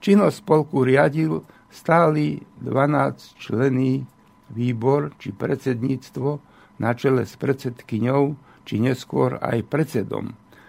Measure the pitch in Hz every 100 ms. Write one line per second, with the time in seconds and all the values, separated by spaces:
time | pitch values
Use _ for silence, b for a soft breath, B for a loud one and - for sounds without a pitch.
0 | - 202 185 - - 156 147 - 127 131
1 | 151 147 156 160 - b b - - 165
2 | 165 151 151 147 - - - 131 143 147
3 | 139 131 - - - 107 139 127 131 135
4 | 131 _ _ _ - 113 123 117 120 143
5 | 147 - - - 123 139 131 123 131 131
6 | - - 131 147 b b b - 113 120
7 | 143 131 117 - 127 135 135 120 - 110
8 | 117 135 143 147 b b - 104 120 127
9 | - - 131 123 - 117 110 147 151 120
10 | 95 52 50 - _ B